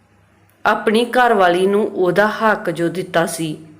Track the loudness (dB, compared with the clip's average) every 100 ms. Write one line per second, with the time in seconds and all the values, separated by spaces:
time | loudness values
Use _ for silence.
0 | _ _ _ _ _ _ -2 0 0 0
1 | 0 2 2 4 4 2 2 0 -2 0
2 | 0 2 0 0 0 0 -4 -4 -4 -4
3 | -4 -2 -2 -4 -8 -8 -14 -20